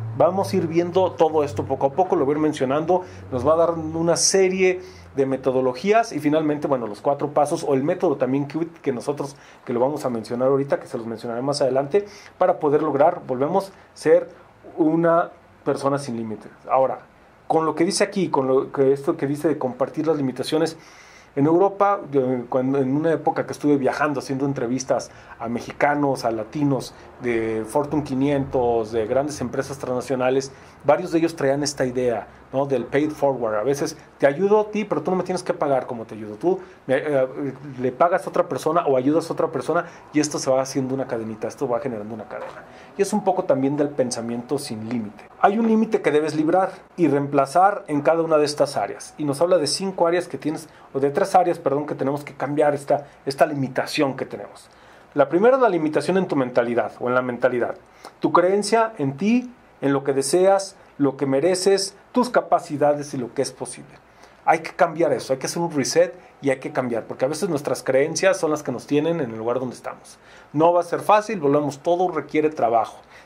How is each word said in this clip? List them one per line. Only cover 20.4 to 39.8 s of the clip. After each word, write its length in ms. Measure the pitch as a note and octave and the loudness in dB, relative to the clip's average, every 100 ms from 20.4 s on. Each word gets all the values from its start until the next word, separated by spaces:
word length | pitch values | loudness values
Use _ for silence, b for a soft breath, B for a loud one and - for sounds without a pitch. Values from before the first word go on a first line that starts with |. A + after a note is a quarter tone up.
| B2 D#3 D#3+ - B B B B B C#3+ | -2 0 -2 -4 B B B B B 0
en 100 | D3 | 2
Europa, 540 | E3+ G3 G3 G3+ G3+ D3 | 4 4 4 2 2 0
yo, 140 | C#3 B2+ B2+ A#2 | 0 0 -2 -2
cuando, 320 | C3 C3 C#3 | -2 0 0
en 160 | C3 C#3+ | 0 0
una 160 | E3 | 0
época 340 | D3+ D#3 D3+ B2 | 0 0 -2 -4
que 60 | |
estuve 240 | C3+ D3 C#3 | -2 2 2
viajando, 460 | B2+ - D3+ C3 | 2 0 -2 -2
haciendo 240 | A#2+ C3+ C#3 | -4 -2 -2
entrevistas 640 | C3+ A#2+ B2+ - B2 - B B B | -2 -2 -4 0 -2 -2 B B B
a 120 | A#2 | -6
mexicanos, 720 | A#2 - - C#3+ D3 C#3 C3 | -6 -8 0 0 2 0 0
a 80 | A#2 | -2
latinos, 640 | A2+ G#2+ D3+ D3 B2+ - B B - | -2 -6 -2 0 0 -4 B B -8
de 440 | B2 A2+ A2+ A2 A2 | -2 0 0 -4 -2
Fortune 360 | D3 C#3+ D3+ | -2 0 -2
quinientos, 880 | C#3+ C3 C#3 C#3+ C3 C3 A#2+ A#2 G#2+ | -2 -2 0 0 0 0 2 0 0
de 120 | A#2 G#2+ | -2 0
grandes 340 | B2+ D3 C#3 | 0 -2 -4
empresas 360 | B2 C3 C3+ C#3 | -6 -4 -6 -6
transnacionales, 760 | B2+ B2+ A#2+ B2+ B2+ C3+ C3+ B B B C#3+ | -6 -4 -2 0 2 0 -2 B B B 2
varios 260 | D#3+ F3+ | 2 2
de 80 | E3 | 0
ellos 160 | E3 E3 | 0 0
traían 280 | C#3 C#3 | 0 0
esta 220 | C#3+ - C3 | -2 -2 -2
idea, 420 | B2 B2 G#2+ - B - | 0 0 -2 -6 B -6
¿no? 120 | C3+ C#3 | -4 0
Del 200 | B2+ A2+ | -2 0
paid 260 | C#3 D3+ | 0 0
forward. 440 | D3+ C#3 B2+ A2+ G#2+ | 0 0 0 -2 -2
A 80 | |
veces, 340 | A#2+ C#3 D#3+ - B - | 0 -2 -4 -8 B 0
"Te 60 | C#3+ | 0
ayudo 360 | D3 G3 G#3+ | 2 2 4
a 100 | G#3+ | 2
ti, 140 | G#3 G#3 | -4 -2
pero 160 | D3+ | -2
tú 100 | D3+ | -2
no 60 | F#3 | -2
me 60 | |
tienes 200 | F3 F3+ | -2 -4
que 100 | - | -4
pagar 320 | F3 D3+ C3 B2 | -2 0 0 -2
como 200 | A#2+ A2 | -10 -10
te 100 | A2 | -12
ayudo. 200 | G#2+ G#2+ | -12 -4
Tú 240 | E3+ F#3 B B - | -2 -2 B B -2
me, 100 | C3+ | -2
eh, 300 | D3 C#3 C3 D3 C#3 B2 D3 B2+ | 0 0 0 -4 -8 -8 -14 -4
le 100 | B2 | -4
pagas 340 | - E3+ F3+ F3 | 2 2 2 -2
a 40 | |
otra 180 | - E3+ | -2 -2
persona 380 | C3 D#3 E3+ D#3 | -2 0 0 2
o 100 | C3 | 2
ayudas 340 | C3 D#3+ D#3+ | 2 0 -2
a 40 | |
otra 140 | D3+ D#3+ | -4 -2
persona 380 | C3+ B2 E3 | -4 -2 -2